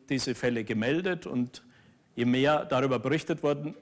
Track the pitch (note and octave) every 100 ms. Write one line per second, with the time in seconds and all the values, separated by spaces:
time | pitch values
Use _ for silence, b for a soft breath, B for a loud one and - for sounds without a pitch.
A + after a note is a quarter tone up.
0 | - C3+ C3+ A#2+ B2 A#2 G#2+ A2 A#2 D#3
1 | F#3 F3 - B2 B2 - b b b b
2 | b - A#2+ B2+ C#3 D3+ - C3 C3+ B2
3 | B2+ D#3+ - D#3 D3 C#3+ D3+ -